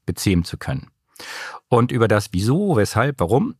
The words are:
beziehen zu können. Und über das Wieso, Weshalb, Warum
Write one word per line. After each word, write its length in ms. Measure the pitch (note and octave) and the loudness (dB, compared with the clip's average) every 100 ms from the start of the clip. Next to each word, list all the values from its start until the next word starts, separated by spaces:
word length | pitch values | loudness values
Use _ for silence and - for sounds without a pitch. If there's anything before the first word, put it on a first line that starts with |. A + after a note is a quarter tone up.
beziehen 400 | - F2+ - F2+ | -8 -4 0 0
zu 140 | F2 - | 0 -6
können. 300 | - C2+ - _ _ - - - - - - | -8 -8 -10 _ _ -20 -18 -14 -14 -16 0
Und 240 | A#2+ A#2+ | 2 2
über 160 | B2+ A2 | 2 2
das 220 | G#2 - | 2 0
Wieso, 420 | F2+ G#2+ D#3 G#3 | -2 0 0 2
Weshalb, 460 | B2+ G2 A2+ C3 C#3 | 2 2 0 -2 0
Warum 340 | F2 A#2+ A#3 - | 0 0 0 -6